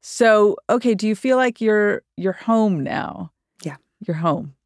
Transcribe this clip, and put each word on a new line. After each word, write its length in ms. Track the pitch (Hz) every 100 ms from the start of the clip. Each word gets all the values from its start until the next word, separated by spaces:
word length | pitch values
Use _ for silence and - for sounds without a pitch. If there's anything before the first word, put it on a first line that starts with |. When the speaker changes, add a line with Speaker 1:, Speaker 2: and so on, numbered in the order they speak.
Speaker 1:
So, 560 | - - 233 214 208 - _
okay, 240 | 240 247
do 140 | 208 214
you 80 | 214
feel 200 | 262 254
like 240 | 254 233
you're, 420 | 220 214 208 202 _ -
you're 160 | 180 185
home 400 | - 226 214 175
now? 480 | 139 139 - - 170 _ _ _
Speaker 2:
Yeah. 120 | 165 139 _ _ 208
Speaker 1:
You're 120 | 160
home. 360 | 165 135 143 -